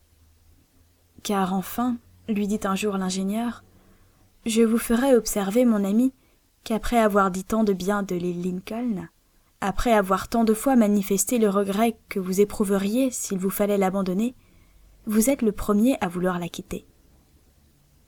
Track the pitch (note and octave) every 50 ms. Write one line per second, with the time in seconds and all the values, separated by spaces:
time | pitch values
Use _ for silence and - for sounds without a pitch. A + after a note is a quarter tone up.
0 | _ _ _ _ _ _ _ _ _ _ _ _ _ _ _ _ _ _ _ _
1 | _ _ _ - - - G#3 G3 F#3+ F3+ F#3+ F#3+ F3 - - - A#3+ B3+ A#3 -
2 | - _ - _ _ - G#3+ G3+ G#3 F#3+ G#3+ G#3+ - G3 F#3+ F#3+ G#3 G#3 F#3+ G3
3 | F#3+ F#3 F#3 F#3+ F#3+ G3 G#3 A3+ A#3 A#3+ A3+ - - _ _ _ _ _ _ _
4 | _ _ _ _ _ _ _ _ _ A#3 G#3+ A3+ A#3 A3 A3+ A3+ - - A#3 A#3
5 | C4+ C#4 B3+ A3+ A3 - - G#3 G3 G3 G3+ B3 B3+ A#3+ A3 G3+ G3 F#3+ G3+ A3+
6 | B3+ C4 - _ _ _ _ _ _ _ _ _ _ - A3 G#3 - - A#3+ A#3
7 | A3 G#3 G3 G3+ G3 F#3+ F3+ F#3+ F#3 - A3+ A3 A3 G#3 G3 F3+ F3+ G3 G#3 G3+
8 | G3 F#3+ F3+ F3 F3 F3+ F3 F3 F3 F#3 F3+ F#3 - - A3 A3+ B3+ A#3+ G3+ F3
9 | E3 - _ _ _ _ _ _ _ _ _ _ - - - - - B3 A3+ G#3
10 | F#3+ F#3+ F#3+ F#3 - - - A#3 A3+ A3 G#3+ A3 - C4+ C4+ A#3+ G#3+ G#3 G#3 G#3
11 | F#3+ - G3 F#3+ - - B3+ A#3 A3 G3+ F#3+ G3+ G3+ G3 F#3+ G#3 A#3 A#3 A3 -
12 | _ _ - G3+ F3+ F#3 F#3 F#3+ G#3 G3+ - - G#3 G3 G3+ G3 G3 G3+ A3 B3+
13 | C4+ B3+ A#3+ - - - G3+ F3+ F#3+ G3 - - G#3 G3 G#3 G3 G3 F#3 F#3 G3+
14 | F#3 F#3 F3+ G3+ A3+ B3+ - - _ _ _ - _ _ _ _ - - - _
15 | _ A3 G#3 A3 G#3+ C4 C#4+ - A#3+ G#3 G3 - - - G#3 G#3 A3+ C4 B3+ -
16 | G3+ F3+ F3 F3+ F3+ F#3 F3+ F3 F3 E3 - - - - - - - _ _ _
17 | _ _ _ _ _ _ _ _ _ _ _ _ _ _ _ _ _ _ _ _
18 | _